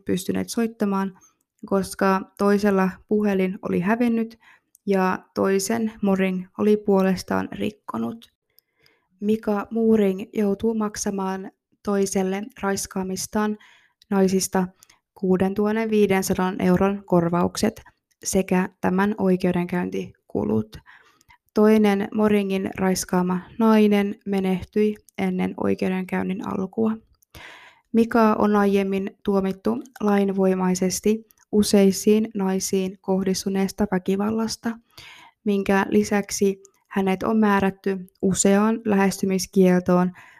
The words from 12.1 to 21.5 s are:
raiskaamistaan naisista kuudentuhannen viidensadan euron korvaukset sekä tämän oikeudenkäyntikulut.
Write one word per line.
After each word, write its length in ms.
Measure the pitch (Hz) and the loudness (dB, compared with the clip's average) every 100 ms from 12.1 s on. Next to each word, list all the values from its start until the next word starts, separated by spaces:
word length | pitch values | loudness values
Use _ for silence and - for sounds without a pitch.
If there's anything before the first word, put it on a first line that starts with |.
| 196 185 196 208 - | -2 -2 -4 -8 -8
raiskaamistaan 960 | 196 196 - 190 190 185 - 220 214 214 - _ _ _ - | -4 -4 -6 -6 -6 -6 -6 -4 -2 -4 -12 _ _ _ -4
naisista 580 | 196 190 190 180 190 185 - _ _ _ | 2 2 2 0 -2 -2 -6 _ _ _
kuudentuhannen 760 | - 190 185 190 196 208 214 226 | -6 0 2 0 0 -2 0 0
viidensadan 720 | 214 202 190 185 185 185 185 | 2 4 2 0 -2 -2 0
euron 420 | 185 180 196 202 - | 2 4 2 -2 0
korvaukset 760 | 180 170 175 185 - 214 - - _ _ _ - | 0 2 0 -2 -2 -4 -4 -14 _ _ _ -4
sekä 440 | 190 185 185 185 _ | -2 0 0 -2 _
tämän 340 | 190 185 202 214 | -2 0 0 0
oikeudenkäyntikulut. 1600 | 190 185 185 175 175 180 185 190 180 - _ - 214 110 107 - _ - _ _ _ _ _ | 0 2 0 -2 -2 -4 -4 -6 -10 -14 _ -4 -2 -2 -4 -10 _ -20 _ _ _ _ _